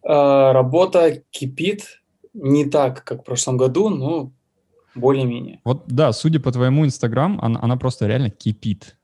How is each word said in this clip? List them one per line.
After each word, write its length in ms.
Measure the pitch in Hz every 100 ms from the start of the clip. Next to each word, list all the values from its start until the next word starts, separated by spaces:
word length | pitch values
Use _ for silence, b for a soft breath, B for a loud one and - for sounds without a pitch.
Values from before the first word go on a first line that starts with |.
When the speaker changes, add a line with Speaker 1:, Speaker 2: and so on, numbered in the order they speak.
| -
Speaker 1:
А, 460 | 147 143 139 135
работа 680 | 131 127 156 185 185 165 147 _
кипит. 680 | - 131 135 170 202 - - _ _ - 226
Не 300 | 139 143 143
так, 380 | 151 135 131
как 180 | - 135
в 20 |
прошлом 340 | - 123 - 127
году, 320 | 131 131 214
но 420 | 156 135 165 131 _ _ _ _ _ _
более-менее. 680 | - 127 135 127 120 - - 117
Speaker 2:
Вот 220 | 131 -
да, 260 | 127 151
судя 260 | 110 160 160
по 120 | 131
твоему 340 | 123 127 139 151
Instagram, 540 | - 117 117 165 202
он-, 160 | 113 113
она 160 | 117 127
просто 300 | 127 - 104
реально 240 | 113 127
кипит. 680 | - - 104 110 98 - _